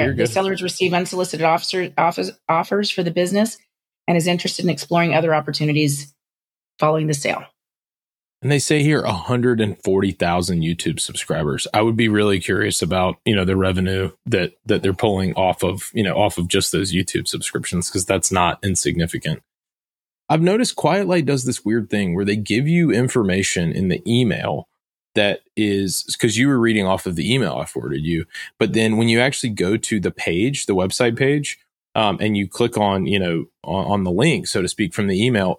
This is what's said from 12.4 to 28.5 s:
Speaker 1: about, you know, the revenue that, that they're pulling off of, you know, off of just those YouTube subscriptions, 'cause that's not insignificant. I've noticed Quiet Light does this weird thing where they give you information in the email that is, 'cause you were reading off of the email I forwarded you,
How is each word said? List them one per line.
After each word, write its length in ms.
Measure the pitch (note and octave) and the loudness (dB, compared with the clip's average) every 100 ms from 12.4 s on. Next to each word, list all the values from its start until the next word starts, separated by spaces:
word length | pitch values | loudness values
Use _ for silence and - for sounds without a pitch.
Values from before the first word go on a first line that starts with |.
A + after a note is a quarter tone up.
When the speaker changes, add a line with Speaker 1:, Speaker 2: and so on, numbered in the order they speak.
| - G2 G#2 - | 0 -2 -2 -2
Speaker 1:
about, 360 | E2+ F#2 F#2 F2 | -2 0 0 -2
you 120 | - G2+ | 0 0
know, 100 | F2+ | 2
the 120 | F#2+ | 2
revenue 520 | F#2+ F#2 F#2 F#2+ F#2 - - | 2 0 0 -2 -4 -6 -2
that, 280 | G2 F2 _ G#2+ | -2 -2 _ -2
that 160 | G2+ | 0
they're 120 | G2 | 0
pulling 420 | F#2 A2+ F#2+ F#2 - | 0 0 0 0 0
off 280 | F#2+ - | 0 0
of, 280 | F2+ F#2 - | -2 -4 -6
you 80 | - | -2
know, 140 | F#2+ E2 | 0 2
off 240 | G#2 - | 0 0
of 80 | F2 | 0
just 240 | G2 - | 0 0
those 200 | E2+ F#2 | -2 0
YouTube 360 | F2 F2+ - - | -2 -2 -4 -6
subscriptions, 600 | - - - - F2+ - | -8 -6 -6 -4 -4 -4
'cause 180 | F#2+ F2+ | -4 0
that's 260 | F#2+ - | 0 0
not 260 | F#2 F2 - | 2 0 0
insignificant. 800 | G2+ F#2 D2 E2+ E2 - - D#2 _ _ _ _ _ _ _ _ - | -2 -2 -2 -2 -2 -4 -6 -8 _ _ _ _ _ _ _ _ 0
I've 140 | D#3+ | 2
noticed 340 | F3 G#3+ B3 - | 4 2 0 0
Quiet 320 | D3+ F#3+ F#3 | 0 0 2
Light 200 | F3+ C#3 | 0 2
does 160 | C#3 | 0
this 200 | B2+ A#2 | -2 -4
weird 280 | G#2 A#2 G2+ | -2 -2 0
thing 240 | G#2 F#2+ F2 | -2 0 0
where 100 | G2+ | 0
they 100 | G#2+ | -2
give 300 | G2+ G#2 D3 | 0 0 2
you 240 | E3+ E3 | 2 4
information 800 | G2+ B2 B2+ G2+ F#2 F#2+ F#2 E2 | 2 2 2 2 2 0 0 -2
in 180 | - F#2 | 0 0
the 120 | E2+ - | 0 0
email 580 | A#2+ A#2+ C#2+ G2+ - - _ _ _ _ G#2+ | 2 2 0 -4 -6 -10 _ _ _ _ 0
that 260 | G2+ - _ - | 0 -2 _ -2
is, 460 | G#2 G2 F#2+ - - - | 0 2 0 -4 -6 -2
'cause 200 | A#2+ G#2 | 0 2
you 100 | C#3 | 2
were 120 | C3 | 2
reading 260 | A2+ G#2+ F#2 | 2 2 0
off 220 | F#2+ F#2+ | 0 -2
of 80 | E2 | -2
the 180 | D#2 | 0
email 220 | C3 F#2+ B1+ | 0 0 -4
I 100 | D2 | -6
forwarded 400 | - A#1+ C#2+ D#2 | -8 -6 -4 -2
you, 200 | E2 D#2+ - - | -2 -4 -12 -12